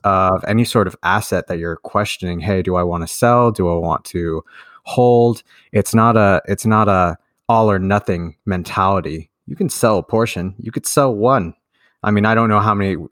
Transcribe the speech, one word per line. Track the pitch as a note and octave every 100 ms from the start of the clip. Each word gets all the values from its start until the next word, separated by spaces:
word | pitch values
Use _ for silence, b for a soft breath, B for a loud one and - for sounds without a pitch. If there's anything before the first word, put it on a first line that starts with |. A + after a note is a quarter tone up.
of | G2+ F#2+ F#2 F#2 -
any | A2 A#2
sort | A#2+ F#2
of | -
asset | E2+ G2+ - F#2 -
that | F2
you're | E2 D#2+
questioning, | - G2+ G#2 - F2+ F2
"Hey, | E2+ F#2+
do | F#2 F2+
I |
wanna | F2+ E2+ E2
sell? | - A#2+ A#2+ A#2+
Do | G#2 F2
I | E2+
want | E2 D2 -
to | F2+ E2+ D#2+ - B B B
hold?" | B - B2 A#2+ A#2+ A2+ - b b
It's | G#2+ -
not | A2+ A2+ A2
a, | G2+ F#2 -
it's | G2 A2
not | G#2+ G#2
a | F#2+ F2 E2+ _ _ -
all | A#2 A2
or | G2
nothing | F#2+ G2+ - F2 E2+ - -
mentality. | F#2 E2+ - F#2+ G2 E2 D#2+ D#2 _ -
You | D3
can | F3+
sell | - A#2 G2+
a |
portion. | - A2+ A#2 F#2 F#2 G2
You | A2+
could | - -
sell | - C#3
one. | G#2 A#2 C3+ E2+ - _ _ _ _
I | G#2
mean, | G#2 A2
I |
don't | A2 A2+
know | G#2
how | G#2+
many, | G2+ G2 E2+ D#2